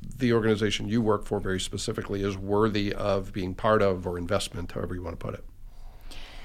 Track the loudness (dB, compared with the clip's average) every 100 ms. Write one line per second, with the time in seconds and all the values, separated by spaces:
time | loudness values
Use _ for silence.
0 | -10 0 4 4 4 4 2 0 0 2
1 | 4 2 0 -2 0 -2 -2 -4 -4 -4
2 | -4 -2 -2 -2 2 4 4 4 0 0
3 | 0 0 -2 -4 -4 0 4 6 4 2
4 | -2 -4 0 0 0 -6 -6 -4 -4 -4
5 | -6 -6 -8 -8 -12 -14 -16 -14 -14 -14
6 | -12 -12 -12 -12